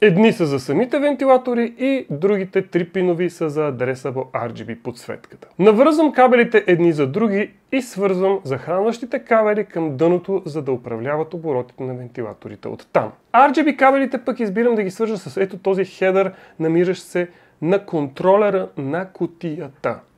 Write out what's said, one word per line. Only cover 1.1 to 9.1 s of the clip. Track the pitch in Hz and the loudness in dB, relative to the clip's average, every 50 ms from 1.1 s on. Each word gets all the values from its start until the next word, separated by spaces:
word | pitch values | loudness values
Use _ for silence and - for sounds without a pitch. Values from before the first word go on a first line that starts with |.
| 285 277 285 269 254 254 254 254 240 233 233 233 233 - | 0 2 4 4 4 4 2 0 -2 -2 -2 -4 -4 -4
и | 254 269 269 262 - - | -2 -2 -2 -2 -4 -6
другите | 151 139 170 196 214 190 190 190 - 190 | -4 -2 0 0 0 0 -2 -2 -4 -4
три | 185 190 - 175 180 175 | -2 -2 -2 -4 -4 -4
пинови | - 196 180 180 170 165 180 170 | -2 -2 0 0 0 0 -2 -4
са | 175 - 165 156 | -4 -4 -6 -4
за | 143 156 151 147 | -2 -2 -2 -2
Addressable | 135 117 127 127 131 131 - 139 123 131 127 - | -2 -4 -4 -4 -4 -4 -6 -8 -6 -6 -6 -6
R | - 117 117 120 | -6 -6 -6 -8
G | 113 113 110 | -10 -12 -12
B | 113 110 - | -12 -12 -12
подсветката. | - 127 117 - - - 117 - - - - - - - _ - | -12 -12 -12 -12 -12 -14 -14 -14 -16 -20 -20 -20 -20 -10 _ 2
Навързвам | 180 214 214 208 277 311 302 311 320 285 | 4 6 6 6 6 4 4 4 2 2
кабелите | - 254 254 254 254 240 233 233 226 208 - | 4 4 6 6 6 4 4 4 2 2 4
едни | - 180 165 170 170 | 2 2 4 4 2
за | 156 147 143 | 2 2 0
други | 131 139 202 233 214 196 196 208 - _ _ _ _ | -2 0 0 0 0 0 -2 -2 -4 _ _ _ _
и | - 269 | -4 -4
свързвам | 240 - - 185 202 196 190 180 190 190 196 190 - | -4 -6 -4 -2 -2 0 0 0 0 0 0 -2 -4
захранващите | 135 135 131 - 156 170 190 202 233 226 233 262 233 | -6 -6 -6 -4 -4 -2 0 0 -2 -2 -4 -6 -8